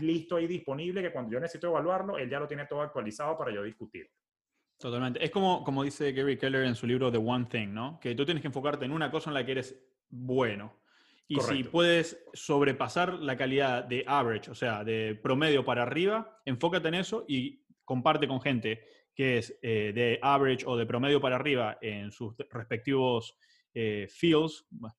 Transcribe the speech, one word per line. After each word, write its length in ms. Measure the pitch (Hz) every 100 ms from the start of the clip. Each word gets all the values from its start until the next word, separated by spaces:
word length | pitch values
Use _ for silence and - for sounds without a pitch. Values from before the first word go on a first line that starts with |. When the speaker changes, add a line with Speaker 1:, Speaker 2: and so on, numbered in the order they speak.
Speaker 1:
listo 360 | 160 165 160 170
ahí 100 | 170
disponible, 560 | 180 - 139 175 185
que 100 | 180
cuando 200 | 139 117
yo 80 | 120
necesito 280 | 165 156 175
evaluarlo, 480 | 160 156 190 196 196
él 140 | 127
ya 80 | 139
lo 80 | 147
tiene 200 | 143 143
todo 160 | 147
actualizado 540 | 147 143 110 110 147 156
para 160 | 135
yo 100 | 101
discutir. 480 | 104 - 110 87 - _ _ _ _ _ _ _
Speaker 2:
Totalmente. 440 | 131 120 127 123
Es 60 | 156
como, 340 | 202 190 175
como 200 | 143 135
dice 280 | 139 - 143
Gary 240 | 131 139 127
Keller 260 | 135 135
en 100 | 131
su 120 | 113 117
libro 240 | 127 131
The 80 | 117
One 280 | 110 123 120
Thing, 220 | 120 104
¿no? 300 | 107 131 165
Que 140 | 127
tú 100 | 120
tienes 180 | 143 151
que 60 | 151
enfocarte 360 | 135 143 143
en 80 | 131
una 180 | 156 147
cosa 200 | 151 156
en 40 |
la 100 | 143
que 80 | 127
eres 260 | 131 - - _ _ _
bueno. 760 | 123 127 127 120 101 107 - _ _ _ _ -
Y 60 | 143
si 40 |
Speaker 1:
Correcto. 300 | 117 135 120
Speaker 2:
puedes 540 | 165 170 170 160 - -
sobrepasar 800 | - - 143 143 123 120 170 180
la 220 | 180 147 123
calidad 480 | 131 135 135 123
de 200 | 123 123 -
average, 440 | 143 120 107 -
o 40 |
sea, 300 | 113 123 107
de 340 | 107 113 110 107
promedio 420 | 131 131 156 139
para 180 | 120 120
arriba, 580 | 123 143 190 220 220 -
enfócate 440 | - 120 170 175 160
en 60 |
eso 300 | 175 185 220 -
y 380 | 135 135 - _ _
comparte 440 | - 131 156 156 143
con 120 | 131
gente 440 | 147 123 110 110 - - _
que 240 | - 131 120
es, 200 | 107 -
eh, 320 | 120 110 104
de 240 | 107 120 117
average 420 | 135 139 135 127 127
o 100 | 120
de 100 | 110
promedio 340 | 120 139 143
para 160 | 135 127
arriba 420 | 143 131 110 -
en 320 | 113 104 101
sus 240 | - 113 - -
respectivos, 840 | 120 110 110 139 135 127 117 110 - _ _ _
eh, 340 | 117 110 104 95
fields. 580 | - 170 151 160 - -
Bueno, 240 | - 110